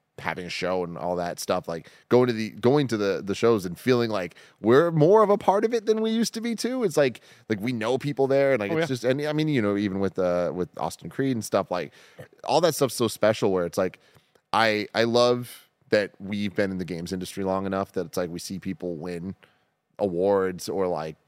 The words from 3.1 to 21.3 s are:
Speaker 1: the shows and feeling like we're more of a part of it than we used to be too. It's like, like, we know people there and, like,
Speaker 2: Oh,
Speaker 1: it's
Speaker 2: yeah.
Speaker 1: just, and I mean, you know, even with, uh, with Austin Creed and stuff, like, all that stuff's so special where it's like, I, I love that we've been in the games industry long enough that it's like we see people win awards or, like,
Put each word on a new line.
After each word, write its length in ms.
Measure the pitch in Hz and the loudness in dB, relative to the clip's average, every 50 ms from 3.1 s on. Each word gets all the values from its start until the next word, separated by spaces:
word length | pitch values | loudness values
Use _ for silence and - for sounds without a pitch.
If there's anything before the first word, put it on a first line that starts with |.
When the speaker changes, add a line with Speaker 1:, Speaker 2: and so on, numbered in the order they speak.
| 95 78 90 | -2 -2 -4
Speaker 1:
the 80 | 95 98 | -6 -4
shows 300 | - - 117 117 107 90 | 2 4 4 4 2 0
and 140 | 92 87 - | -4 -8 -4
feeling 300 | - 127 127 120 120 113 | 0 2 2 2 2 0
like 240 | 107 98 90 87 - - - - _ _ | -2 -4 -6 -6 -10 -16 -20 -20 _ _
we're 280 | - 107 120 139 170 170 | 2 6 6 6 6 4
more 300 | 165 156 147 165 202 220 214 | 4 4 6 6 8 6 6
of 60 | 190 | 6
a 80 | 208 208 | 4 2
part 260 | - - 190 208 220 | 4 2 2 2 2
of 80 | 226 240 | 0 0
it 100 | 233 202 226 | -2 0 0
than 140 | 220 220 | 0 2
we 80 | 220 226 | 2 0
used 220 | 220 226 226 - - | 2 0 0 -2 -2
to 80 | 226 | -6
be 140 | 220 240 233 | -6 -6 -6
too. 280 | 202 - 233 254 262 240 | -4 -4 -4 -2 -2 -2
It's 140 | 190 143 156 | 0 2 2
like, 240 | 143 131 110 - - - - - _ _ | 2 2 0 -4 -14 -20 -20 -20 _ _
like, 100 | 110 101 | -4 -4
we 120 | 98 123 | -2 -4
know 260 | 127 113 107 113 127 135 | -4 -2 0 0 0 0
people 260 | - 143 143 - 135 131 | -2 -4 0 0 2 4
there 240 | 135 135 139 139 135 | 4 4 4 4 2
and, 60 | 120 | 2
like, 120 | 104 101 | 0 -2
Speaker 2:
Oh, 60 | - 160 | 0 -2
Speaker 1:
it's 60 | 165 151 | 0 -2
Speaker 2:
yeah. 40 | 135 | -2
Speaker 1:
just, 100 | 120 113 | -2 0
and 180 | 123 131 143 147 | 0 0 0 -2
I 100 | 151 151 | -2 -2
mean, 140 | 151 156 156 | 0 0 2
you 140 | 151 127 | 2 2
know, 140 | 107 101 101 101 | 2 2 2 0
even 220 | 104 101 95 98 | 0 0 0 0
with, 180 | 98 95 - - | -2 -2 0 0
uh, 320 | 92 90 87 90 87 80 73 | 0 2 2 2 0 -2 -2
with 160 | 90 87 80 - - | -4 -6 -6 -4 -6
Austin 320 | - - - - - 175 | -6 -6 -6 -8 -14 -12
Creed 260 | - - 139 135 131 | -6 -4 -2 -2 -2
and 80 | 113 104 | -2 -4
stuff, 240 | - - 104 95 - | -2 -2 -2 0 0
like, 220 | 90 90 78 71 - - - - _ - - - _ _ - | -4 -6 -6 -8 -12 -20 -20 -20 _ -20 -20 -20 _ _ -4
all 180 | - 123 151 | 0 2 4
that 120 | 170 170 151 | 4 2 2
stuff's 200 | - 143 123 - | 2 -2 -2 0
so 120 | - 120 110 | 0 -2 -2
special 440 | - - - 107 110 - - 104 | 0 2 2 2 2 2 0 0
where 140 | 95 92 87 | 0 0 -2
it's 120 | 85 - - | -2 -2 -2
like, 220 | 95 92 - - _ _ _ - _ _ _ _ _ _ - | -2 -2 -4 -8 _ _ _ -20 _ _ _ _ _ _ 0
I, 340 | 104 113 113 107 107 104 - - | 2 2 2 2 0 -4 -4 0
I 80 | 107 113 | 0 0
love 640 | 117 113 120 120 123 123 123 120 120 - - - _ _ _ _ _ | 2 4 4 4 4 2 0 -2 -10 -14 -20 -20 _ _ _ _ _
that 220 | - 107 101 90 - _ | 2 2 2 0 -6 _
we've 340 | 98 95 104 101 104 101 87 | -10 -8 -6 -4 -4 -4 0
been 160 | - 104 95 | 0 -2 0
in 80 | 95 92 | 0 -4
the 40 | 92 | -6
games 280 | 82 92 82 85 87 95 | -6 -6 -8 -6 -6 -6
industry 320 | 92 90 - - 98 98 | -8 -8 -8 -8 -6 -2
long 200 | 95 95 95 98 | -2 -2 -2 -2
enough 280 | 98 95 95 98 - - | -2 -2 -4 -4 -4 -4
that 120 | 95 87 80 | -6 -8 -4
it's 100 | - 95 | -4 -4
like 120 | 90 82 | -4 -4
we 100 | 85 87 | -6 -10
see 200 | - - 98 90 | -10 -10 -10 -10
people 380 | - 95 92 - - 90 87 78 | -8 -8 -10 -8 -8 -8 -8 -8
win 380 | 78 90 87 85 85 95 95 - - _ _ _ _ _ _ _ _ _ _ - | -8 -8 -8 -8 -8 -10 -12 -14 -18 _ _ _ _ _ _ _ _ _ _ -4
awards 680 | - 101 85 85 92 101 101 98 95 92 92 85 - - | -4 -2 0 0 0 2 2 2 0 -2 -4 -6 -8 -6
or, 180 | 85 95 95 90 | -4 -2 -2 -2
like, 280 | 87 78 78 80 78 - _ _ | -2 -4 -6 -8 -10 -14 _ _